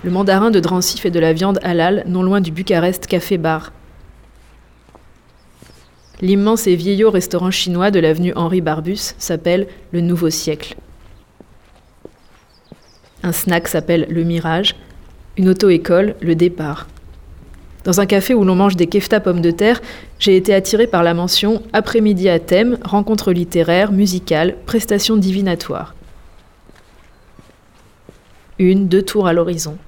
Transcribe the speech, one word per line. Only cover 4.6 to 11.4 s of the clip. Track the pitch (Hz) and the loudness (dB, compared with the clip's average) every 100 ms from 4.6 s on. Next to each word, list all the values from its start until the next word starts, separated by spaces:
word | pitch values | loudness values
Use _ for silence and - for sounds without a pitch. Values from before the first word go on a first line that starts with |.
| _ _ _ - - - _ _ _ _ - - _ _ _ - | _ _ _ -20 -20 -20 _ _ _ _ -20 -20 _ _ _ -6
L'immense | 185 196 208 226 202 | 0 2 2 0 0
et | |
vieillot | 180 175 196 220 | 0 0 2 2
restaurant | 190 180 180 185 | 2 -2 -4 -2
chinois | 185 180 175 196 | -4 -4 0 0
de | 196 | 2
l'avenue | 160 156 180 - | 2 0 -2 -2
Henri | 165 185 | -2 -2
Barbus | 160 156 160 208 - - | -2 -4 -6 -8 -8 -10
s'appelle | - 160 170 180 196 - - | -8 -4 -2 -2 -2 -12 -8
Le | 170 | -4
Nouveau | 170 175 165 | -2 0 -2
Siècle. | 160 - 151 - - - - - - _ _ | -2 -6 -6 -10 -18 -20 -20 -20 -20 _ _